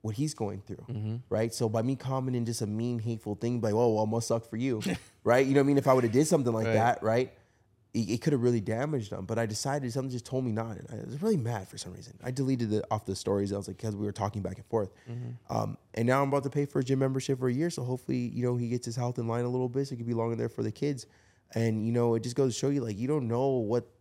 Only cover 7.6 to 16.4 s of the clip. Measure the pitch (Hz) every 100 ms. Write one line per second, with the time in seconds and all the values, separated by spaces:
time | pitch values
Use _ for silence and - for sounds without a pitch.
7.6 | _ _ _ - 104 117 - 139 123 120
8.6 | 98 113 147 147 98 98 92 113 113 107
9.6 | 139 147 127 127 135 123 - 131 127 110
10.6 | 113 107 - 110 110 131 208 196 113 113
11.6 | 95 - 90 92 - - 123 127 131 131
12.6 | 113 107 - 104 - 95 - 98 98 101
13.6 | 98 95 110 101 104 98 101 101 92 90
14.6 | - 113 98 - - 117 120 120 _ 113
15.6 | 107 107 _ - 117 131 139 139